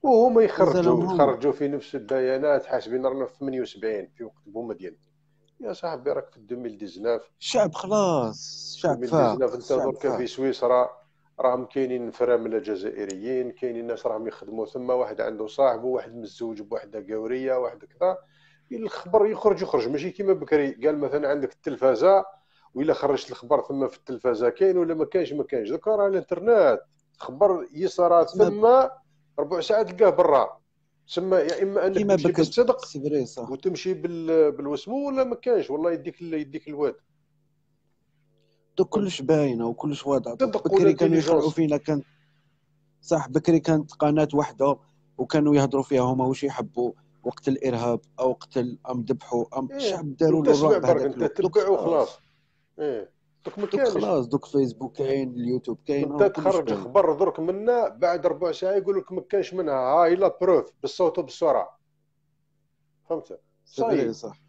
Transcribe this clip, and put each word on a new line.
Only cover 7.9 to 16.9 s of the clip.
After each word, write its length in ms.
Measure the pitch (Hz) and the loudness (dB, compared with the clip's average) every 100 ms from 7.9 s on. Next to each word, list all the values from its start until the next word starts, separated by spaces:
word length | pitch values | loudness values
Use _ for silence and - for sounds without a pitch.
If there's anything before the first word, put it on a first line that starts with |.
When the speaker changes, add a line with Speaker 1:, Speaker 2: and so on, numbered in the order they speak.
| 214 190 156 117 107 - - - | 0 2 0 -2 -6 -16 -16 -16
Speaker 2:
الشعب 320 | - 175 127 123 | -4 -2 -2 0
فاق، 240 | 160 123 | 2 2
Speaker 1:
ألفين 140 | 107 | 2
وتسعطاش 100 | 127 | -2
انت 100 | 123 | -2
Speaker 2:
الشعب 280 | - 131 131 | -2 0 0
Speaker 1:
درك 80 | - | -2
في 80 | 139 | -2
Speaker 2:
فاق. 160 | 120 | -2
Speaker 1:
سويسرا 640 | 123 - 135 - 120 123 123 - _ _ _ - | -4 -4 -4 0 2 4 2 -4 _ _ _ -2
راهم 240 | 127 127 | 0 0
كاينين 460 | 123 139 127 127 117 | -4 -4 -2 -2 -6
فرامله 480 | - 123 120 113 110 | -2 2 2 2 -4
جزائريين، 920 | 104 98 101 - 98 95 110 127 123 | -4 -6 -6 -8 -8 -8 -6 -4 -6
كاينين 360 | - 127 117 117 | -6 -8 -6 -6
ناس 200 | 113 123 | -4 -4
راهم 200 | 110 113 | -4 -8
يخدموا 400 | - 101 113 107 | -12 -12 -8 -8
ثم، 240 | 131 123 | -8 -2
واحد 300 | 127 113 107 | -2 -2 -4
عنده 260 | 113 107 107 | -6 -6 -8
صاحبه، 400 | - 135 113 127 | 0 2 2 -2
واحد 280 | 123 117 | -4 -6
متزوج 480 | 117 104 - 117 107 | -16 -16 -10 -10 -10
بواحده 440 | 104 110 107 | -10 -10 -10